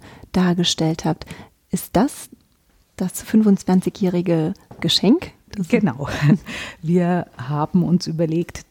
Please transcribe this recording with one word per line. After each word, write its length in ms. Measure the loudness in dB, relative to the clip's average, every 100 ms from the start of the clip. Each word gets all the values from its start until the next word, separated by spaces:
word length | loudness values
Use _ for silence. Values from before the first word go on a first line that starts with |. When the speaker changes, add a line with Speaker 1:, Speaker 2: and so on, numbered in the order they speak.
| -2 -20 -6
Speaker 1:
dargestellt 760 | 0 2 2 0 0 -2 0 -2
habt. 220 | -4 -8 -18 -20 _ _
Ist 260 | -8 -2 0
das 360 | 0 -2 -18 -20 _ _ _ _ _ -8
das 260 | -6 -8
fünfundzwanzigjährige 1300 | 0 4 4 4 4 2 0 -2 -2 0 0 0 0 -6 _ -6
Geschenk? 540 | 0 2 4 2 0 -16 _
Das 160 | -8 -2
Speaker 2:
Genau. 420 | 0 0 -2 -6 0 2 2 0
<laughs> 360 | -14 -14 -8
Wir 460 | 0 2 2 0 -4 -10
haben 460 | -6 -4 0 0
uns 240 | 2 0 -2
überlegt, 580 | -4 -2 -2 -4 -10 -4